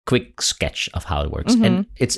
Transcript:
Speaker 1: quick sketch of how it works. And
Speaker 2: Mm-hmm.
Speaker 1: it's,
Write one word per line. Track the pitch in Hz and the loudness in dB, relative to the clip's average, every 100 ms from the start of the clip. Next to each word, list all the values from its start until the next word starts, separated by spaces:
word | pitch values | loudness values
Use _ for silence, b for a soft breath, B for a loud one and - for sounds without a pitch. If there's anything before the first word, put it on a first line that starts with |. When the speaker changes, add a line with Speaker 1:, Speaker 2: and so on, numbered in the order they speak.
| - | 0
Speaker 1:
quick | 127 - - | 0 0 -4
sketch | - - 80 - - | -4 -2 -4 -4 -6
of | 85 | -6
how | - 73 | -4 -2
it | 73 | -2
works. | 71 - | -2 2
And | 240 208 | 4 4
Speaker 2:
Mm-hmm. | 185 208 - | 2 -2 -2
Speaker 1:
it's, | 123 | -2